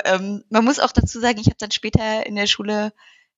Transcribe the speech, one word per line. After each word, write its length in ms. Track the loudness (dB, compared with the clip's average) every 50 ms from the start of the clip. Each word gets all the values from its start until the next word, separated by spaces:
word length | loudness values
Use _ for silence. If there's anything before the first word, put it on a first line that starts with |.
| 2
ähm, 380 | 2 0 0 0 -2 -6 -6 -6 0
man 140 | 2 2 4
muss 160 | 4 2 2
auch 140 | 2 0 2
dazu 260 | 2 0 0 0 0
sagen, 200 | 0 0 0 2
ich 60 | 0 0
hab 100 | 0 0
dann 140 | -6 -6
später 540 | -6 -4 -4 0 0 0 0 0 -2 -2 -4
in 100 | -4 -4
der 120 | -2 0 0
Schule, 460 | 0 -2 -2 -4 -2 -2 -2 -4 -6 _ _ -20 _ _ _ _ _